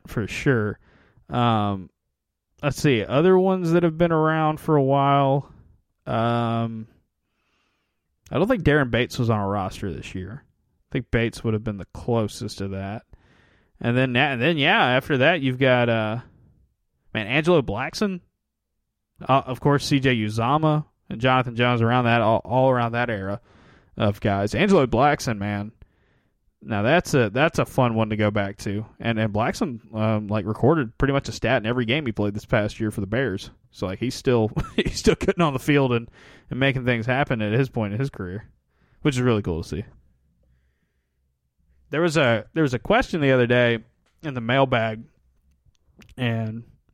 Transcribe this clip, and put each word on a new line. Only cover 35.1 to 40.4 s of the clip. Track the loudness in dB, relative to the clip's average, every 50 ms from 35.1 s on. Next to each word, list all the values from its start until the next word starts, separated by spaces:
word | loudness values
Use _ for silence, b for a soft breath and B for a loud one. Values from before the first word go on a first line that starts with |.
| 2
getting | 2 2 -2 0 2 0
on | 0 0
the | -2
field | 0 2 4 4 4 2 0
and, | -2 -2 -6 b b b b b b b b
and | -2 0
making | 2 2 2 0 0
things | 0 0 0 0
happen | 0 0 0 0 0 -2 -2 0
at | 0 2
his | 2 0 0
point | -2 -4 -4 -2 -2
in | -4
his | -4 -6
career, | -6 -8 -10 -10 -10 -12 -12 -16 _ _ _ _ _ _ _ _ _ _ -2
which | -2 0
is | 2
really | 2 2 2 2 0
cool | -2 -4 -4 -6
to | -6
see. | -8 -8 -8 -10 -16 -20 _ _ _ _ _ _ _ _